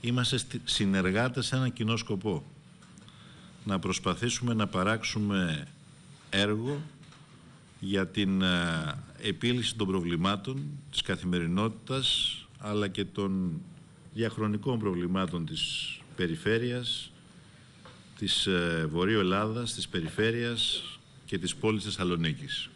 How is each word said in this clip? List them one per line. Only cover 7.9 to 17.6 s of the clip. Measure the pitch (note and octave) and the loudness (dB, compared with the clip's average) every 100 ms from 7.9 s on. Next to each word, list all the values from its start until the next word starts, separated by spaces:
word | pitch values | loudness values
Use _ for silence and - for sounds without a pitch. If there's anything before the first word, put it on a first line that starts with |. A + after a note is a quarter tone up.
| G2 F#2 | 0 0
την, | G#2 G2 F#2+ | 2 2 4
ε, | F#2 F2 E2+ E2 D#2 C#2 - - | 4 4 2 0 -2 -6 -10 -6
επίλυση | A2 E2+ A#2 B2 A#2 A2+ | -4 -2 0 2 0 0
των | G2 | 0
προβλημάτων | F#2+ E2+ E2+ F#2 G#2 A2 C3 D3 C#3+ - | 2 0 0 2 0 -2 -6 -6 -10 -8
της | - | -6
καθημερινότητας, | - F#2 F#2 F2+ E2 F2+ A2 A2 - C3 B2+ - - - - - | -2 -2 0 0 2 2 0 -2 -4 -2 0 0 0 -2 -10 -12
αλλά | G#2 G#2 G#2 | -2 0 0
και | F#2+ F#2+ | 0 -2
των | - G2 F#2+ F2+ D#2+ - - - - - | 0 0 2 0 -2 -8 -18 -20 -20 -12
διαχρονικών | A2 A2+ G#2+ G#2+ G#2+ C3+ A#2+ | -2 -2 0 0 0 0 0
προβλημάτων | G#2+ F2 F2 F#2+ F#2 E2+ D#2 | 2 0 2 2 0 -2 -4
της | D#2 - - - - - - | -2 -2 -2 -4 -8 -12 -2
περιφέρειας, | F3+ D#3+ G#3 A3 B2 B2 A#2+ - - - - - - - | -2 0 2 2 2 -2 -2 -4 -6 -16 -20 -20 -20 -20